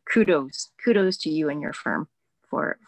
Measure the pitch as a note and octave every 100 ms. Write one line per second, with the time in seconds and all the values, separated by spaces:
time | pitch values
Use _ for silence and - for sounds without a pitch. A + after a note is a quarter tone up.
0 | - - G#3 D#3+ C3+ - - _ B3 G3+
1 | F#3+ F#3 D#3+ D#3 D3+ D3 C#3+ - - D2+
2 | D#3 _ _ _ - - - -